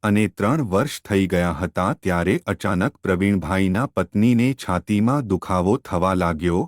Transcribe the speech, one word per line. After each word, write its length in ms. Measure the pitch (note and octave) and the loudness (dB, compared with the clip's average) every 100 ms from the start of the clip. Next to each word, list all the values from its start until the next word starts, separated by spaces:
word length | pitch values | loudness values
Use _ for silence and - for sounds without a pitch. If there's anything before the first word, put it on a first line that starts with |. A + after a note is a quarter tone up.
અને 200 | G#2+ G#2 G#2 | 2 2 2
ત્રણ 340 | - G2+ D#3+ A#2 | 0 0 0 0
વર્ષ 360 | F#2 D3 - | 0 0 -6
થઈ 260 | - G2 F#2+ | -2 0 2
ગયા 260 | F2+ F2 | 2 0
હતા 360 | D2+ F2+ - F#2 - | -2 -4 -2 -2 -2
ત્યારે 360 | F#2+ F2 E2+ D3 - | -2 0 0 -2 -4
અચાનક 520 | G2 G2+ F#2 G2+ - | -4 -2 -2 -2 -4
પ્રવીણભાઈના 880 | G2 F2+ G2 G2+ D#2 F#2+ F#2+ F#2+ C3+ | -2 0 2 0 0 0 0 0 -2
પત્નીને 580 | - F2+ G#2 A2+ A#2+ B2 C3+ | -4 -2 0 2 2 0 -2
છાતીમાં 720 | - F2+ - G#2 A2+ C#3+ A#2 | -4 -4 -2 0 0 0 -2
દુખાવો 480 | F#2 - F#2 F2+ A2+ | -4 -2 0 0 0
થવા 340 | - F2+ F#2 F#2 | -2 -2 0 0
લાગ્યો 480 | E2+ D#2+ F2 F2 | 0 -2 -2 -2